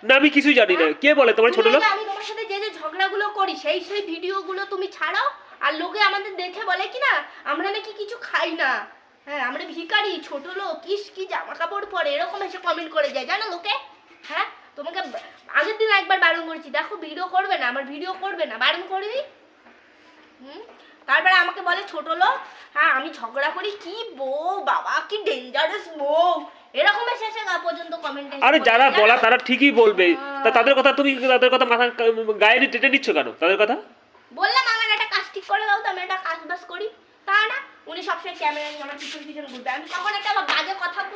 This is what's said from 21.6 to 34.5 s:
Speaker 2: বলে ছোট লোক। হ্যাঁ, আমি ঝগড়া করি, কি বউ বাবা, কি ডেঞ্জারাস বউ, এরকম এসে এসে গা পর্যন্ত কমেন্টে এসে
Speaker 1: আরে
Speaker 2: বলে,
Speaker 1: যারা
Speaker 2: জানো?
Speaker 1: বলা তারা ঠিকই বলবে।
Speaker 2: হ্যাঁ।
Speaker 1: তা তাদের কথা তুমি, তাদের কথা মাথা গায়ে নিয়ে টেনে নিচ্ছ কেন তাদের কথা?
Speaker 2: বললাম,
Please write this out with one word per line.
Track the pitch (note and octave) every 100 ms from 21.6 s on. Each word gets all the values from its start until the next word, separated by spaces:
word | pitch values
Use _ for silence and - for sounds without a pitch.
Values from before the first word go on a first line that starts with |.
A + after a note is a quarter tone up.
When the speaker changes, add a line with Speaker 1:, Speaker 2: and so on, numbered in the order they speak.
Speaker 2:
বলে | F4 F4+ G4
ছোট | D#4+ D4+
লোক। | D#4+ G4 C5+ - - -
হ্যাঁ, | C#4+ D#4
আমি | C4+ D4+
ঝগড়া | - A3+ B3+ D4
করি, | D#4 G#4
কি | G4+ E4+ G#4 A#4 C#4
বউ | C4+ C#4 E4 G4
বাবা, | C#4+ - - C#4+ D#4
কি | G#4
ডেঞ্জারাস | G#4 C4 B3 B3+ D#4+ G4+ F4+ D#4+
বউ, | C#4+ D#4 F4 E4+ - - _
এরকম | B3 F#4 G#4 A#4+
এসে | A#4+
এসে | A4 A4
গা | G#4 F4
পর্যন্ত | E4+ E4 E4+
কমেন্টে | D#4+ D4+ C#4 C#4 -
এসে | A#3+
Speaker 1:
আরে | D4+
Speaker 2:
বলে, |
Speaker 1:
যারা | A#3 A3+ C4+
Speaker 2:
জানো? | A3
Speaker 1:
বলা | G#3+ A#3+
তারা | A3+ A#3
ঠিকই | - B3 C#4
বলবে। | A3+ A3+ G3+ F3+
Speaker 2:
হ্যাঁ। | E3+ - -
Speaker 1:
তা | A3
তাদের | A#3 A#3+
কথা | C4 C4+
তুমি, | C4+ C#4 C4+ B3+
তাদের | B3+ B3+
কথা | B3+
মাথা | B3+ A#3 A#3+ A#3+ A3+ A3+ A3 G#3
গায়ে | G#3 B3
নিয়ে | B3+
টেনে | A#3 C4+
নিচ্ছ | C4+ -
কেন | D#3 B2
তাদের | G#2+ E3 G3
কথা? | G#3 C4 - _ _ _ _
Speaker 2:
বললাম, | B3+ G4